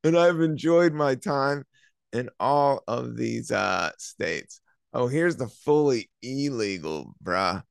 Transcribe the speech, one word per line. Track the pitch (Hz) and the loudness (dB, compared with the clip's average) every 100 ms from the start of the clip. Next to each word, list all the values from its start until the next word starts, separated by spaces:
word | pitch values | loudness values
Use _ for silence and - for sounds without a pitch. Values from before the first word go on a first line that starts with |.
And | 156 170 | 4 6
I've | 175 165 | 4 4
enjoyed | 165 151 156 170 175 | 0 0 4 6 4
my | 151 143 135 | 2 0 0
time | - 143 139 143 - _ _ _ _ | -2 0 0 -2 -8 _ _ _ _
in | 117 123 _ | -6 -6 _
all | 120 143 143 135 - | 2 4 2 0 -4
of | 120 123 117 | -6 -6 -6
these, | 117 117 110 | -4 -4 -4
uh, | 101 98 90 82 - | -2 0 0 -2 -6
states. | - - 82 80 - - _ _ _ | -18 -6 -4 -4 -8 -20 _ _ _
Oh, | 127 123 | -4 -2
here's | 143 175 - | 0 -2 -2
the | 117 | -8
fully | - - 147 147 120 98 _ | -6 2 2 4 0 -4 _
illegal, | 120 135 143 123 104 95 76 78 60 - | -10 -4 -4 -2 -4 -4 -6 -8 -10 -14
bruh. | 90 90 95 90 - | -4 0 0 -2 -10